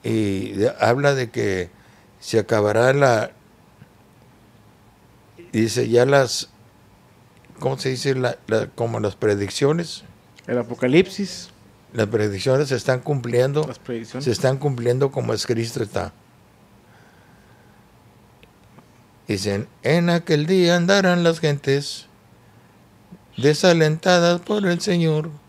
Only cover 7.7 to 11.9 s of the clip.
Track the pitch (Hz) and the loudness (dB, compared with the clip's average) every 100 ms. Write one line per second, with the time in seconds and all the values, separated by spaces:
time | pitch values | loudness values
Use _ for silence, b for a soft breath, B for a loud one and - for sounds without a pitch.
7.7 | 139 139 127 139 131 123 - - 107 - | -4 -4 -4 -2 0 -2 -4 -2 -2 -2
8.7 | - 117 113 107 - 107 101 101 - 143 | -6 -4 -2 -4 -2 0 0 -2 -2 0
9.7 | 165 165 - - - _ - - 123 117 | 0 -4 -12 -18 -20 _ -20 -6 -4 -4
10.7 | 123 123 151 185 - 196 - - - - | -4 2 4 2 -2 -8 -10 -18 -20 -20
11.7 | _ _ | _ _